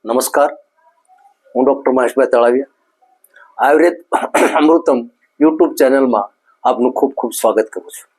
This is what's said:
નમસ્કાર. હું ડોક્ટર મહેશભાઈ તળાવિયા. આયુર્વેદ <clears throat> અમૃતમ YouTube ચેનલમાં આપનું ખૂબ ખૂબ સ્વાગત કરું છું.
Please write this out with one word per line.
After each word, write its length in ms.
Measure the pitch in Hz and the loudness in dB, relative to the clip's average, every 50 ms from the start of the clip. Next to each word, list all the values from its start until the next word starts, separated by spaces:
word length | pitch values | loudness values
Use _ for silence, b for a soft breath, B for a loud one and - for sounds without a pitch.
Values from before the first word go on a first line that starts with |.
| - | -6
નમસ્કાર. 460 | 110 120 127 131 - - 147 143 - - - _ _ _ _ _ _ _ _ _ _ _ _ _ _ _ _ _ _ - | -2 -2 -2 -2 -2 0 0 0 0 -2 -10 _ _ _ _ _ _ _ _ _ _ _ _ _ _ _ _ _ _ -4
હું 100 | 131 131 | 0 0
ડોક્ટર 280 | 139 135 139 - 135 | 0 0 0 -2 -2
મહેશભાઈ 380 | 127 131 123 117 - 135 131 123 | 0 0 -2 0 0 0 0 2
તળાવિયા. 400 | 127 117 120 120 123 135 139 _ _ _ _ _ _ _ _ _ _ _ _ b b b b b b - | 2 2 2 2 2 0 -4 _ _ _ _ _ _ _ _ _ _ _ _ b b b b b b -2
આયુર્વેદ 380 | 127 135 151 156 165 175 - - - _ - - - - | 0 2 2 4 2 0 0 -4 -10 _ -6 -6 -6 -4
<clears throat> 280 | - - 190 - - 160 | -2 -2 -2 0 0 0
અમૃતમ 400 | 151 156 165 165 - 160 135 123 120 - _ _ _ _ _ _ | 2 2 2 2 2 0 -2 -2 -4 -10 _ _ _ _ _ _
YouTube 340 | 143 160 156 156 175 156 - | 0 0 2 2 0 0 2
ચેનલમાં 540 | - 143 127 135 135 135 127 117 104 101 - _ _ _ _ _ _ - | 0 2 2 2 2 2 0 0 -2 -4 -6 _ _ _ _ _ _ -2
આપનું 280 | 127 123 110 123 127 | -2 -2 0 -2 -2
ખૂબ 200 | 123 - 143 139 - | 0 0 -2 -2 -2
ખૂબ 180 | - - 117 | -6 -8 -8
સ્વાગત 360 | - - - 113 98 107 - - | -6 -2 -2 0 0 0 -2 -2
કરું 200 | - 90 - - | -8 -16 -16 -16
છું. 180 | - - - _ _ | -20 -20 -20 _ _